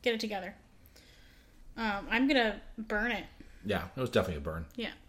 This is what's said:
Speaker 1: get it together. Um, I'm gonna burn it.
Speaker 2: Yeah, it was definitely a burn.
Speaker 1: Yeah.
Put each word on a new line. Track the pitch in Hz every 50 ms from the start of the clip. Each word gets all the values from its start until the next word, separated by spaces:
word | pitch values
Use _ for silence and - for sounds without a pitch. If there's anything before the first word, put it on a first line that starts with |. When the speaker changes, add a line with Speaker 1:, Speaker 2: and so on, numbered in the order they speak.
Speaker 1:
get | - 247 233
it | 220
together. | 233 214 208 196 185 185 220 - - - - - - - - - - - - - - - - - - - - - - - -
Um, | - 226 214 202 202 196 196
I'm | 214 233 262
gonna | 269 302 262 233 214 208 - - - -
burn | - 220 - 220 208 214 240 226
it. | 196 160 - - - - - - - -
Speaker 2:
Yeah, | 101 101 90 90 92 -
it | 131
was | 131 113
definitely | - 113 90 90 85 76
a |
burn. | 71 80 78 82 80 - -
Speaker 1:
Yeah. | - 226 - - - -